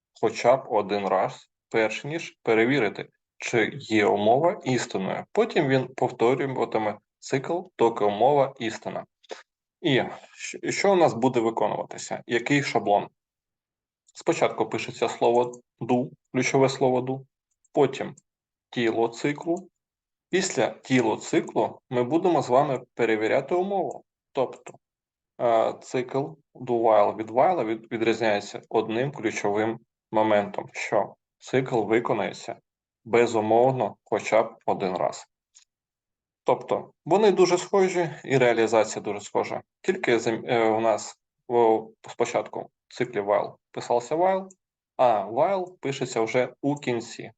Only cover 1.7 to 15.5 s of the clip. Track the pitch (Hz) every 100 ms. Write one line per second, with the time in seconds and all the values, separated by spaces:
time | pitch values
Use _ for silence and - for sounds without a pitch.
1.7 | 113 110 - 143 165 165 - - 110 117
2.7 | 139 104 85 90 _ _ _ - 117 104
3.7 | - - 110 101 101 107 127 170 208 -
4.7 | 123 - 101 95 - - - 226 214 143
5.7 | 131 123 - 127 - 113 135 139 123 113
6.7 | 117 107 101 _ _ - 135 135 170 185
7.7 | - 117 107 104 101 120 147 131 - 113
8.7 | 104 98 90 - _ - - - _ _
9.7 | _ 175 127 101 - - - - - -
10.7 | - 202 190 156 113 127 120 113 113 107
11.7 | - - - - - - 117 117 143 131
12.7 | - 101 101 87 _ _ _ _ _ _
13.7 | _ _ _ _ - - 160 113 - 110
14.7 | 117 - - 113 - 120 120 120